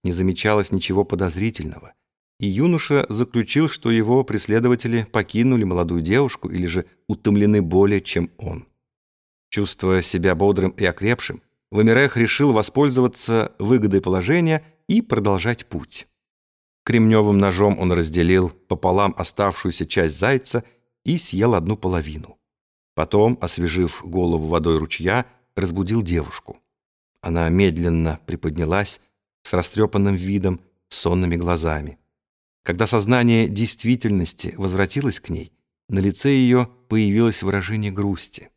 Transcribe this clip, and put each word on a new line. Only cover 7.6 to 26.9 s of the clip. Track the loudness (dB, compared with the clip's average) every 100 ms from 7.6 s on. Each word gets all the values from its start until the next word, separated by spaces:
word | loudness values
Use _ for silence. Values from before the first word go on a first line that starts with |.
более, | 2 4 4 2
чем | -2 -4 -6 -8
он. | -12 -12 -16 _ _ _ _ _ _ _ _
Чувствуя | -4 -4 -2 0 2
себя | 0 0 0
бодрым | 2 2 2 0
и | 0 -2
окрепшим, | 0 -2 -2 -4 -12 _ _ _
Вымирех | 2 4 4 4 2
решил | 0 2 2
воспользоваться | 2 2 0 2 2 0 -2 -2 0 -2 _
выгодой | 0 2 4 2
положения | 2 -2 0 0 2 -2 -4 _ 0
и | 0
продолжать | 2 0 2 0 -2 -4 -8
путь. | -12 -12 -16 -16 _ _ _ _ _ _ _ -2
Кремневым | 2 6 6 4 4
ножом | 2 2 2 2
он | 0
разделил | 0 0 0 4 4 2
пополам | -6 _ -2 0 2 2 -2
оставшуюся | -8 -2 -2 -2 -6 -6 -4
часть | 0 0 0
зайца | 0 0 -2 -6 -6 _ _ _ -4
и | -4
съел | -2 0 2 2
одну | 0 -4
половину. | -2 -4 -4 -12 -16 -20 _ _ _ _ _
Потом, | -6 0 2 2 2
освежив | -4 -2 -2 0 -2 -4
голову | -6 -2 0 0 0
водой | 0 2 0
ручья, | 0 -4 -2 -2 -2 _ _ -6
разбудил | -4 -4 -2 -2
девушку. | 0 -2 -4 -12 -16 -20 _ _ _